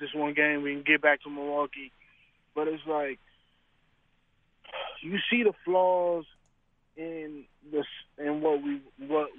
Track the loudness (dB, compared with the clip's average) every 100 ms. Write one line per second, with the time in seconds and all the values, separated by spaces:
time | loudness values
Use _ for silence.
0 | -8 -4 -2 2 2 2 -2 -2 2 4
1 | 4 2 0 -8 -2 -2 -2 -6 -16 _
2 | _ _ _ _ _ -4 -2 -2 -2 -2
3 | -2 -4 _ _ _ _ _ _ _ _
4 | _ _ _ _ _ _ -14 -10 -10 -12
5 | -6 -4 0 2 2 2 2 4 6 4
6 | 2 0 -4 _ _ _ _ _ _ -12
7 | -10 -8 -10 -12 -18 _ -6 -4 -4 -8
8 | -18 -6 -2 0 2 2 0 -6 -8 -16
9 | -2 0 0